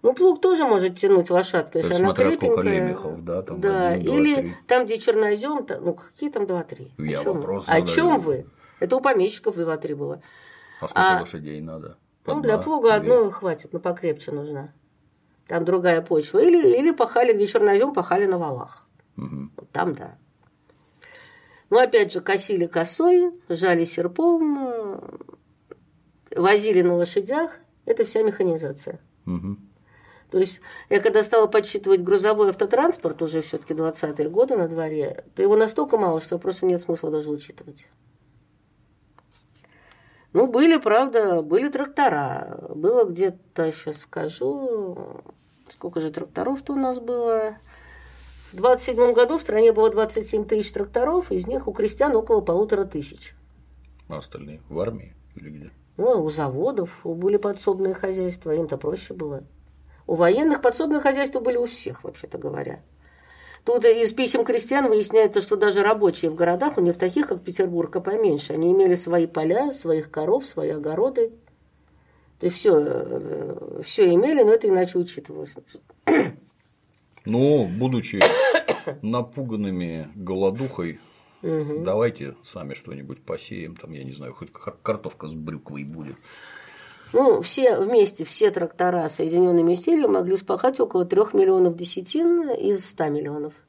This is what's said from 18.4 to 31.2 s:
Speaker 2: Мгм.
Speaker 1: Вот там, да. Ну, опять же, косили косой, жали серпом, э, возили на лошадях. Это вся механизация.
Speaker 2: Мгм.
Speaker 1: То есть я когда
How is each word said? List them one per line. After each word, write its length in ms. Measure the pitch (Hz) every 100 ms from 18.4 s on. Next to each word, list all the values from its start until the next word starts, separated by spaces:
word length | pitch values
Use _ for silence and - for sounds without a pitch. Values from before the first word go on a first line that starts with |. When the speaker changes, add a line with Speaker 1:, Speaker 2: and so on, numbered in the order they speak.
| 160 127 - - _ _ _ -
Speaker 2:
Мгм. 340 | 67 69 71 -
Speaker 1:
Вот 120 | -
там, 240 | - 180 143
да. 200 | - - _ _ _ _ _ _ _ _ - - - _ _ _ _
Ну, 80 | 220
опять 340 | 254 233 196
же, 80 | 180
косили 460 | 185 196 196 190 170
косой, 680 | 170 165 - 339 359 359 349 _
жали 340 | 330 381 -
серпом, 760 | 170 - 175 175 330 339 311 277
э, 400 | 262 233 208 - - - - - _ _ _ - _ _ _ _ _ -
возили 460 | 185 208 214 185
на 140 | 175 175
лошадях. 640 | 175 202 196 285 330 - _ _ -
Это 200 | 226 214
вся 160 | 220
механизация. 760 | 220 208 185 160 147 143 - - _ _ -
Speaker 2:
Мгм. 420 | 90 95 101 - _ _ _ _ - _
Speaker 1:
То 60 | 185
есть 240 | 190 - - - -
я 100 | 202
когда 240 | 202 294